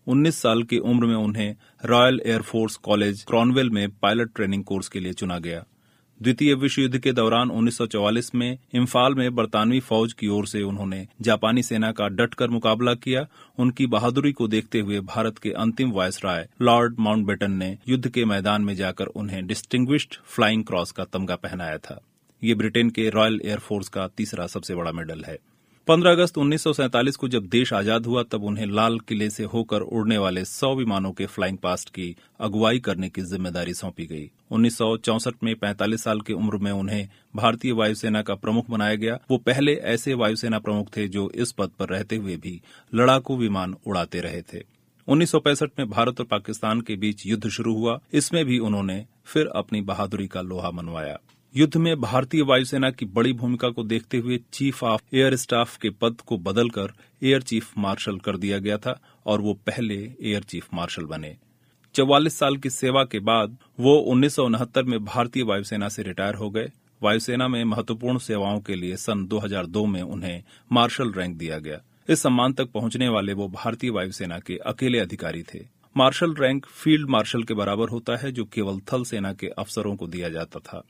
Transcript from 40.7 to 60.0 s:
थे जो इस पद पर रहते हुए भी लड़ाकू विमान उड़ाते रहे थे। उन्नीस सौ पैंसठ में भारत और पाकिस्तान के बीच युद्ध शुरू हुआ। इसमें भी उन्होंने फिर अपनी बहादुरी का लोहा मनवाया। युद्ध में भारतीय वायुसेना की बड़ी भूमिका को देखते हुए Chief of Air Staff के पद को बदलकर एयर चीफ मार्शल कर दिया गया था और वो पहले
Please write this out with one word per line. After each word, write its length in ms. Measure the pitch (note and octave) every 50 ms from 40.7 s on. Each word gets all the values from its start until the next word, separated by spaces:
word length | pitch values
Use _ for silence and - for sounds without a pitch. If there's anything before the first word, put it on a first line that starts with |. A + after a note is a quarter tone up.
| G#2 G#2 G2+ G2 - A2
थे 100 | G#2 G2
जो 240 | F#2 G2+ G2 G2 -
इस 160 | - A#2+ -
पद 180 | - - G2 F2+ - -
पर 100 | G2 F#2
रहते 260 | F#2 G2 G#2+ - A2+
हुए 220 | G#2+ G2+ F#2+ F2 D#2+
भी 240 | - F#2 F2+ E2+ - - - - _ _ -
लड़ाकू 420 | A2+ B2 B2+ C3 C3+ B2+ - C3+ B2+
विमान 380 | A#2 G#2+ G2+ F#2+ F#2 F#2 F#2 - _ G#2
उड़ाते 320 | G2 F2+ E2+ - - F2+
रहे 220 | E2+ E2+ - F2+
थे। 220 | E2 - - - - - _ _ _ _ _ _ _ -
उन्नीस 240 | C3+ D#3 E3+ D#3+
सौ 80 | - D3+
पैंसठ 300 | - D3 C#3+ - D#3 C#3+ - -
में 100 | C3+ G#2+
भारत 300 | F#2+ A#2 A#2 B2 B2 -
और 60 | A#2+
पाकिस्तान 560 | - G#2+ G2+ G2+ - A2 - - A2 A2 A#2+
के 140 | A#2 - G#2+
बीच 300 | F#2 G#2 G#2+ G#2 - -
युद्ध 220 | F#2+ A2+ G#2+ - A2
शुरू 240 | - - A2 A#2 A2+
हुआ। 240 | A2 A2+ A#2 A#2 - - _ -
इसमें 320 | D3 C#3+ - - E3+ D#3
भी 140 | C3 B2 B2
उन्होंने 460 | A2+ G#2+ G#2 G2+ G2 F#2+ F#2 G2+ A2 - _ _ _
फिर 220 | - - D#3 D3+ -
अपनी 340 | - F#2 F2+ - A2 G#2+
बहादुरी 460 | G2 G2 F#2+ G2+ G#2 G2 G#2 G2+ G2 F#2
का 140 | - F#2
लोहा 300 | F2+ F2+ F#2 F2+ F2 F2+
मनवाया। 480 | F2 F2 E2+ E2 E2+ D#2+ D#2 C#2+ D2 - - _ _ _ _ _ -
युद्ध 220 | B2+ D#3 D3 - E3
में 240 | E3 E3 D#3+ C#3+
भारतीय 400 | A#2+ G2 A#2+ B2+ C3 - - D#3
वायुसेना 500 | D3 C3+ C3 B2+ C3 B2+ C#3+ C3+ C3+ C3
की 140 | C3 - B2
बड़ी 280 | G2 F#2 A#2 A#2 C3 B2+
भूमिका 360 | A#2 B2 B2 B2 A#2 B2+ B2
को 140 | A#2 A#2+ A2+
देखते 340 | G#2+ A2+ A2 A2+ - - B2
हुए 220 | A#2 B2 B2 A#2+ B2 _ -
Chief 300 | - C#3 C#3 B2+ - C3
of 160 | A#2 G#2+ A2 - _ -
Air 180 | C3 C3 C3+ C3
Staff 440 | B2+ - - B2 A#2 A#2+ - - -
के 120 | - G#2+
पद 320 | F#2+ - A#2 A#2 A#2 - -
को 120 | - A#2 F#2+
बदलकर 560 | E2+ G2 G2 A2+ A#2+ A#2+ A2+ G2+ G2 G2 - _ _ _ _ _ C3
एयर 180 | C3 C3+ C3+
चीफ 320 | B2+ - A#2 A2 A2 - - A2
मार्शल 400 | G2+ G2 G2 - - A2 G2+ F#2+
कर 200 | - G#2+ F#2+ F2+
दिया 200 | G2 G2 G2 G2+
गया 200 | G2 G#2 G#2 G#2
था 220 | - B2+ C3 - _ _ _ _ _
और 160 | G#2 G#2+ G#2
वो 120 | G#2 G#2 G2+
पहले 420 | - _ - - - A#2+ A2 G2+ G2